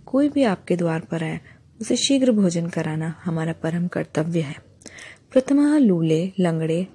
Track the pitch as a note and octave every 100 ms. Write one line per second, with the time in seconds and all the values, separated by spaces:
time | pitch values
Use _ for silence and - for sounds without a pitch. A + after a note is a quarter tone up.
0 | - C4 D4 C#4+ A#3+ F3+ - F3 E3+ D#3+
1 | - E3 D#3+ D#3+ - - _ - A3 B3
2 | - C#4 B3+ G#3+ F#3 E3+ E3+ E3+ D#3 D#3
3 | D#3+ D#3+ F3 E3 D#3+ D#3+ D#3+ E3+ F3 D#3+
4 | D#3 - D#3+ E3+ C#3+ - - _ - -
5 | - - _ C4 C4 C#4 D4 D4+ A#3 E3+
6 | E3 D#3 F#3+ F#3+ F3+ E3 D#3+ E3 F#3+